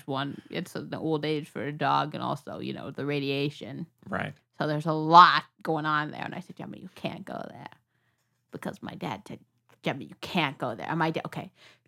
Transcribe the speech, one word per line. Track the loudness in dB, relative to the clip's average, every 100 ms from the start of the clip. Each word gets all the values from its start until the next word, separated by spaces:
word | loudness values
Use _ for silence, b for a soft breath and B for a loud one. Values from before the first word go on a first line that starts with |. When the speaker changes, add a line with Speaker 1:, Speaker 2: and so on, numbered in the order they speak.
| -6
Speaker 1:
one, | -6 -6 -8 -10
it's | -8 -8 -10
an | -8
old | -6 -2 -2 0
age | -2 -4
for | -8
a | -8
dog, | -2 0 2 0
and | -4
also, | -6 -6 -8 -10
you | -8
know, | -8 -10
the | -6 -4
radiation. | -2 -2 -2 -2 -4 -12 -12 -12 _ -8
Speaker 2:
Right. | -6 -6 -10 _ -6
Speaker 1:
So | -2
there's | 0 0
a |
lot | 0 10 12 12 10 0 _
going | -4 -2 0
on | 0 -2
there. | -6
And | -8 -10
I |
said, | -14 -14
"Jemma, | -14 -14
you | -16 -10
can't | -10 -10 -10
go | -10 -10
there | -14 -18 -20 _ _ _ _ _ _ _
because | -10 -10 -10
my | -12 -10
dad | -8 -8 -10
said, | -18 -18 _ _ _
'Jemma, | -6 -6 -10
you | -14
can't | -4 0 0 -2
go | -6 -6
there.'" | -4
And | 0
my | 0
dad, | 0 -6
okay, | -10 -12 b b b